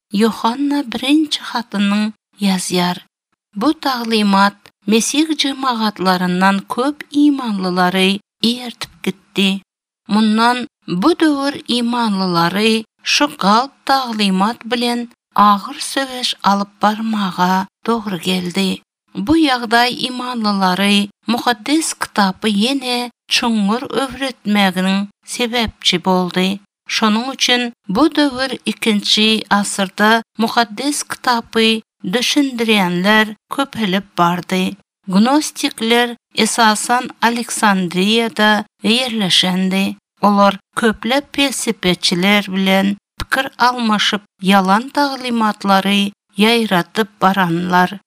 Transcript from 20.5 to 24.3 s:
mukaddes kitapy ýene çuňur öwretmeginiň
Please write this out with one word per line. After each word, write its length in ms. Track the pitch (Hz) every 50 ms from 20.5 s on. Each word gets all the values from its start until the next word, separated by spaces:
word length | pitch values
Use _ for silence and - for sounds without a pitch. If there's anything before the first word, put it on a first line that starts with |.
| 202 196 190 185 180 185 202 202 208 202 202 202 - _ -
mukaddes 680 | - 226 240 - 247 240 226 208 269 294 330 302 - -
kitapy 540 | - - - - - 196 190 185 - - 226
ýene 600 | 208 196 214 254 285 277 254 247 247 240 247 240 - _ _ -
çuňur 540 | - - 254 240 226 214 202 196 220 254 285 - - -
öwretmeginiň 1040 | 269 262 247 254 277 262